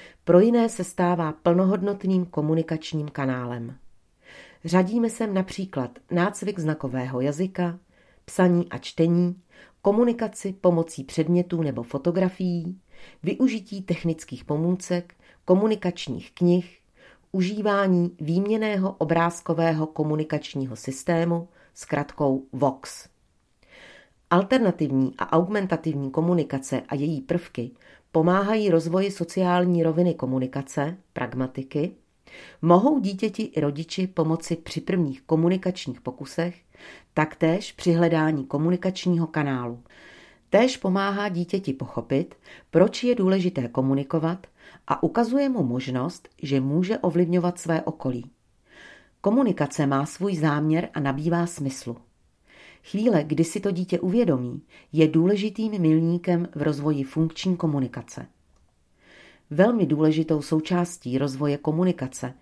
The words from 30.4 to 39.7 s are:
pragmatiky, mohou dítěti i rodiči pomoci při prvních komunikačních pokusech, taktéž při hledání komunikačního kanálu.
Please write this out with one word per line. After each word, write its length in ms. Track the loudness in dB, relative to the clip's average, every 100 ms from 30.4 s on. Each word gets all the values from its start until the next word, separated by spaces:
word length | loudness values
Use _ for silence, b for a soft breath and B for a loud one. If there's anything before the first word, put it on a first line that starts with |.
| -4 -6 -6 -4 -4 -6 _
pragmatiky, 840 | -2 -2 -2 -4 -6 -6 -4 -4 -6 _ _ B B B B
mohou 360 | 4 6 6 2
dítěti 440 | 0 -2 -4 -4
i 180 | -4 -2
rodiči 460 | -2 -2 -8 -4 -4
pomoci 500 | 0 0 -2 -2 -6
při 240 | -6 -8
prvních 420 | -2 0 0 -4
komunikačních 800 | -2 2 2 0 -2 -6 -10 -10
pokusech, 560 | -12 -12 -8 -6 -6 -8 _ B B B B
taktéž 580 | -2 -2 0 2 2 -4
při 200 | -2 0
hledání 520 | 4 4 4 2 0
komunikačního 840 | -4 -2 0 0 -2 -2 0 0 0
kanálu. 560 | -2 -2 -4 -6